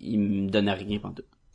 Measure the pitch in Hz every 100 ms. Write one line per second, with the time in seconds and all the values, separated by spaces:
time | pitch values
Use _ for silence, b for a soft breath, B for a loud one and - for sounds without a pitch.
0 | - 107 101 98 98 104 101 95 101 104
1 | 98 95 - _ _